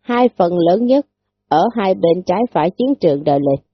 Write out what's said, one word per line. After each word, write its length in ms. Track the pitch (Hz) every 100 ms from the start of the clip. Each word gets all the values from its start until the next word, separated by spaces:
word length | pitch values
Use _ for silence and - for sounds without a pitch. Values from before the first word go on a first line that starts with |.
Hai 280 | - 240 247 _
phần 160 | 175 175
lớn 280 | 170 190 240
nhất, 200 | 269 285 _ _ _ _
ở 160 | 151 196 233
hai 180 | 196
bên 280 | 190 165 170 185
trái 140 | 180 240
phải 180 | - 160
chiến 240 | - 247 277
trường 240 | 175 143
đợi 140 | 151 143
lệnh. 240 | 139 139 _